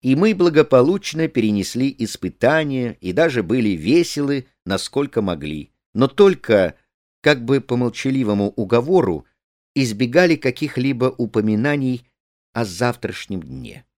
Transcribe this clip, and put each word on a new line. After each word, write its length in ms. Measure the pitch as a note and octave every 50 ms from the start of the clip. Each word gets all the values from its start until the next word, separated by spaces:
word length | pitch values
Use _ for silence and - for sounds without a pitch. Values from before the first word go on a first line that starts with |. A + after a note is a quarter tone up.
| -
И 140 | B2+ C3
мы 180 | C#3+ F#3 A3 G#3+
благополучно 920 | F#3 F3+ F3 D#3 D#3 D3+ - - B2+ B2 D3 F#3 G3 - - - D#3 D#3+ D#3
перенесли 640 | _ B2 A2 G#2+ G#2 G2+ F#2 - - A#2 C3 C#3 C3+
испытания 1000 | _ A#2+ G#2+ - - - F#2 - _ - B2 D3+ D#3+ D#3 D3 C3+ C3 B2 A#2+ - _
и 120 | - F2+ F2+
даже 320 | G2+ B2+ - C3 A#2+ G2+
были 260 | E2 A2+ C3 A#2 G#2
веселы, 760 | F#2+ E2 D2+ F#2+ C#3 E3+ E3+ - - D3 C#3+ C#3 C#3+ C#3 C3 _ _ _ _
насколько 560 | B2+ - F#2+ - - - C#3 C#3+ C#3 - A#2+ G#2
могли, 480 | F#2+ F2 D2 C#2+ D2+ D2+ D2+ C#2+ _ _ _ _ _ _
но 140 | G2+ B2+ C3+
только, 680 | - - G3+ G3 F3 - - - A2+ G2+ F#2 E2 - _ _ _ _ _ _ _ _ _
как 240 | - D3+ D3 B2+ A#2
бы 160 | A#2 C#3 C#3
по 160 | - - B2
молчаливому 720 | A#2+ B2 A#2+ G#2+ - - C3+ C3+ C3+ C3 G#2 G#2 G2+ G2+ G2+
уговору, 760 | - - A2 F#2 A#2 A#2 A#2+ D3 F#3+ F#3 D3+ G2 E2+ D2 - _ _ _ _ _ _ _ _ _ _
избегали 580 | C#3 C3+ A#2+ G#2+ G2+ B2+ A#2+ A#2+ E3 F3+ F3 E3
каких-либо 800 | - - C3 B2+ - D#3 C#3+ - C3+ B2+ C3+ C#3 A#2 B2 C3 B2+
упоминаний 880 | - B2 G#2+ - A2 G#2+ G#2+ G#2+ G#2 A#2+ D3 D3 D3 C3+ B2+ B2+ B2 _ _ _ _ _ _ _ _ _ _ _
о 120 | A2+ A#2+
завтрашнем 760 | G2+ F2 E2+ B2 B2 A#2 - - - - - - _ G2+ F#2 D#2
дне 440 | C2+ C2 - B1 G#1+ - - _ _ _